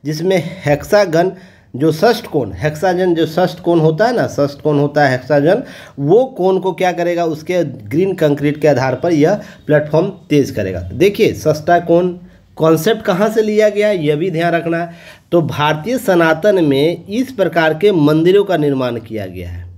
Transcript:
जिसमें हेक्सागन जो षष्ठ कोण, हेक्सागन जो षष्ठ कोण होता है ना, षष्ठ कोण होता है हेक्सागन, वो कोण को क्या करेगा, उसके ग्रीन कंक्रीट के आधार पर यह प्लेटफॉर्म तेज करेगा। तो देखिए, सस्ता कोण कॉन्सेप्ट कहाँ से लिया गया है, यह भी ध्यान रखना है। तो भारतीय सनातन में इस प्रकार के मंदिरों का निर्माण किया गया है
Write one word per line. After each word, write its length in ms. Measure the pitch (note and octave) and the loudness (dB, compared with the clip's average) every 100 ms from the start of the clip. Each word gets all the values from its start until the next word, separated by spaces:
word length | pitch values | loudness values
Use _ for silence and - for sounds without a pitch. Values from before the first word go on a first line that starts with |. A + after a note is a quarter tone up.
| C#3 | -8
जिसमें 380 | D3+ F3 F#3 D#3 - D3 | -4 0 0 -2 -6 -2
हेक्सागन 640 | C#3+ - G#3 F#3+ D#3 F#3 F#3 - _ _ B2 | -2 2 2 4 2 0 -4 -20 _ _ -2
जो 160 | D#3+ | -2
षष्ठ 340 | D#3 A3 A#3 - | 2 2 2 -4
कोण, 260 | D#3 G#2+ | -4 -4
हेक्सागन 600 | F2 D3+ D#3 F#3+ F3+ F#3 E3 | -4 -6 -2 -2 0 0 0
जो 100 | D#3+ | 0
षष्ठ 340 | D#3+ F3+ D#3+ | 0 -2 -2
कोण 200 | F3 E3+ | 0 2
होता 280 | D#3 D#3 A3+ | 2 2 0
है 80 | A#3 | 0
ना, 120 | C3 | -2
षष्ठ 340 | - C#3+ C#3+ | -2 -4 -2
कोण 180 | D3+ C#3+ | -2 0
होता 260 | C#3+ D3 C#3+ | 0 2 2
है 60 | |
हेक्सागन, 520 | B2+ - D3 D3 G#3+ C4 - - - | 0 0 2 2 0 -4 -18 -18 -6
वो 260 | C#3+ G#3+ B3+ | 2 2 2
कोण 340 | - F#3 F#3+ | -2 0 0
को 120 | F#3 | -2
क्या 180 | E3+ F3+ | -2 -2
करेगा, 340 | E3+ E3+ E3+ E3+ | 0 -2 -2 -2
उसके 380 | D3+ - F3+ | -4 -4 -2
ग्रीन 500 | C#3+ A#2 G#2 C#3+ G3 | -2 -8 -6 -2 -2
कंक्रीट 480 | F3+ D3+ C#3+ D3 D3+ | 0 0 0 -2 0
के 60 | D3+ | 2
आधार 280 | C3+ C3 B2+ | 2 0 -2
पर 160 | F3 | 0
यह 220 | D#3+ D3+ G3 - - - | 2 2 0 -6 -14 0
प्लेटफॉर्म 400 | D3+ D3+ D#3 G3 - - | 0 2 0 -2 -6 0
तेज 220 | D3 B2+ | 0 0
करेगा। 280 | - G2 F2+ | -2 -4 -6
तो 160 | F2 B2 | -8 0
देखिए, 380 | F#3+ G3+ F3 | 0 2 0
सस्ता 460 | F#2 D#3 D#3 E3+ F3 | 0 -2 -2 2 0
कोण 360 | E3+ E3+ F3+ F3 - - _ - | 2 2 2 -6 -16 -20 _ 0
कॉन्सेप्ट 460 | D#3+ D#3+ F#3 A3+ | 2 2 2 0
कहाँ 280 | A3 F3+ A3 | -2 0 0
से 120 | A3 | 0
लिया 280 | G#3+ G#3+ G#3+ | 0 2 2
गया 180 | G#3 G#3 | 2 0
है, 180 | F#3+ D3+ | 0 0
यह 100 | D3 | 0
भी 160 | F#3+ | -2
ध्यान 220 | D#3+ E3+ | -2 0
रखना 240 | E3+ E3 E3 | 0 -2 -4
है। 120 | E3+ - - - _ | -6 -12 -20 -20 _
तो 100 | E3+ | 0
भारतीय 560 | C3+ D3+ D3 D#3 G#3+ B3+ | 0 0 0 0 -4 -4
सनातन 680 | - F3+ E3 D#3+ G#3 F#3+ D#3 | 0 2 2 2 2 2 2
में 420 | C3+ D#3 F3 F#3+ | 2 0 -2 -6
इस 240 | G#3+ B3+ | -6 -6
प्रकार 420 | - F3 E3+ D#3+ | -2 -2 2 0
के 180 | D#3 G#3 | 2 2
मंदिरों 520 | F3+ C#3+ D#3 E3+ G3+ | 4 2 4 4 2
का 140 | G3 E3+ | 2 0
निर्माण 400 | D3 C3+ B2 A#2 | 0 0 -4 -6
किया 280 | G#2+ A2 F#2+ | -8 -10 -10
गया 240 | F2+ F2 | -12 -12
है 160 | - - | -14 -16